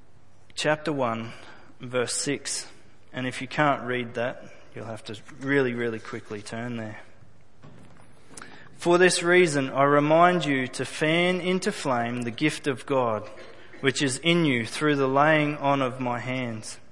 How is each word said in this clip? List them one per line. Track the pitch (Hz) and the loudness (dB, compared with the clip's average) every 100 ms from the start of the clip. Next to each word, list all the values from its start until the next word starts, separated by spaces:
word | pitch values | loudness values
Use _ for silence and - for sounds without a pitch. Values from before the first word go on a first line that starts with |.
| - - - - - | -18 -18 -18 -18 -14
chapter | - 151 151 165 | -2 0 0 0
one, | 143 120 113 117 - - - - - | 0 0 -2 -6 -12 -16 -18 -18 -14
verse | 127 123 117 | -4 -2 -2
six. | - 143 139 - - - - - - - | -2 -4 -4 -4 -8 -10 -16 -18 -18 -12
And | 127 127 | -8 -6
if | - | -6
you | 131 | -4
can't | - 147 123 | 2 4 2
read | 120 123 117 117 | 0 -4 -4 -4
that, | 123 - - - - 117 | -4 -6 -14 -18 -16 -12
you'll | 113 | -10
have | 107 - | -10 -10
to | 104 - 135 | -14 -14 -8
really, | 135 139 127 | 0 4 4
really | 120 120 110 | 0 -4 -4
quickly | - 117 - 107 | -8 -12 -10 -10
turn | 101 113 120 117 | -8 -8 -8 -8
there. | 110 107 - - - - - - - - - - - - - - - - - - | -8 -10 -14 -16 -16 -18 -18 -18 -16 -16 -16 -18 -18 -18 -16 -16 -16 -16 -16 -2
"For | 170 175 | 4 8
this | 180 - | 8 6
reason, | 175 180 180 143 131 | 6 6 6 4 0
I | 127 | 4
remind | 143 147 147 160 175 180 147 | 6 6 6 8 8 6 2
you | 135 123 | 0 0
to | - 131 | -4 -6
fan | - 156 170 180 180 | 0 2 4 2 2
into | 175 185 208 | 0 0 0
flame | - 147 123 117 123 | -2 0 0 0 -2
the | 117 | -4
gift | 107 151 - 147 | 0 0 0 -2
of | 123 - | -4 0
God, | 135 120 107 - - - - - - | 2 2 0 -4 -14 -16 -18 -18 -2
which | 135 - | 0 2
is | 143 123 | 0 0
in | 165 170 156 | 2 4 4
you | 120 110 | 2 -2
through | - 151 143 | 0 2 2
the | 135 | 4
laying | 139 151 156 147 147 | 4 6 4 2 0
on | 143 139 | 0 2
of | 131 123 | 0 -2
my | 127 120 | -4 -4
hands. | 117 131 120 110 - - - | -4 -6 -6 -8 -10 -14 -16